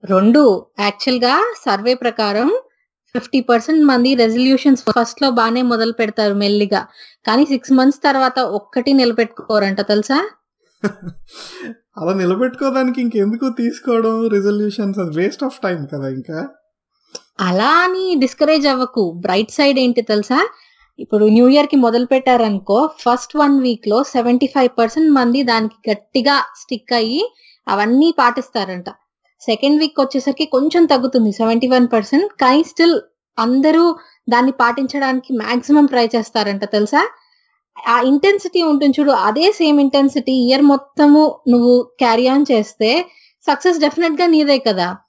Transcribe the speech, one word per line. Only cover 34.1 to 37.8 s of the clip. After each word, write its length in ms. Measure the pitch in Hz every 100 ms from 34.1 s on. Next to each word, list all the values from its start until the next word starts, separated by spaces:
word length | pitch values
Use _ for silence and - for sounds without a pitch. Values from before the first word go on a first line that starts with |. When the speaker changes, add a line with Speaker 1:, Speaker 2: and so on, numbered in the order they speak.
| _ -
Speaker 1:
దాన్ని 220 | 240 262
పాటించడానికి 840 | 269 240 240 269 285 269 262 -
మాక్సిమం 520 | 254 214 247 240 294 285
ట్రై 200 | 269 226
చేస్తారంట, 580 | 233 220 226 202 196
తెలుసా? 480 | 202 208 214 285 415 - _ _ _ _ _ -